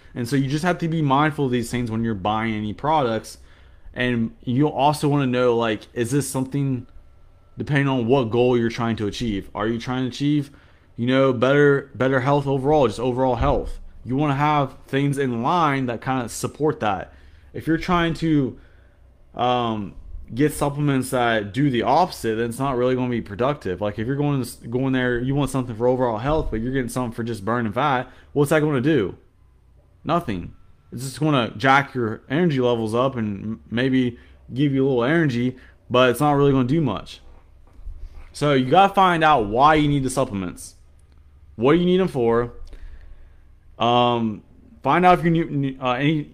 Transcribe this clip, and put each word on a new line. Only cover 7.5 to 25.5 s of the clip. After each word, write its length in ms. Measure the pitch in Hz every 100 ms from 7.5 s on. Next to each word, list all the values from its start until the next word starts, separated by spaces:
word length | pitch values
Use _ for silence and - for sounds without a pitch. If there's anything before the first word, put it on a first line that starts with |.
| -
depending 300 | 117 143 139
on 180 | 135 113
what 240 | 139 117
goal 280 | 117 123 123
you're 120 | 117
trying 260 | 117 117 110
to 100 | 104
achieve. 440 | - 117 98 -
Are 140 | - 107
you 100 | 117
trying 240 | 117 127
to 40 | 131
achieve, 420 | 123 143 151 143 - - - _ -
you 100 | 120
know, 260 | 131 135
better, 580 | 123 127 143 147 139 -
better 260 | 104 131 135
health 260 | 131 147 143
overall, 400 | 135 131 151 123
just 120 | 101
overall 380 | 123 123 131 120
health? 420 | 139 120 - - - -
You 120 | 110 131
wanna 200 | 151 135
have 400 | 147 151 135 - -
things 320 | 135 143 139
in 240 | 135 117
line 420 | 123 175 156 135 127
that 140 | 113
kinda 300 | - 131 117
support 500 | - 123 - 151 170
that. 320 | 107 95 - - - - -
If 140 | - 127
you're 100 | 160
trying 380 | 165 175 170
to, 440 | 151 165 151 127 - - - - _ - _ -
um, 600 | - 120 123 117 110 98 - - - -
get 180 | 117 147
supplements 580 | - 147 139 147 135 127
that 420 | 131 120 113 101
do 180 | 110 147
the 120 | 123
opposite, 540 | 104 143 180 - 113 110
then 120 | 117
it's 100 | 117
not 180 | 135 123
really 180 | 123
gonna 160 | 127 127
be 100 | 120
productive. 600 | - 98 123 147 98 90
Like, 180 | 104 104
if 80 | 113
you're 100 | 139
going, 280 | 147 139 117 - -
going 220 | 123 135
there, 280 | 131 123 120
you 140 | 123
want 160 | 139 135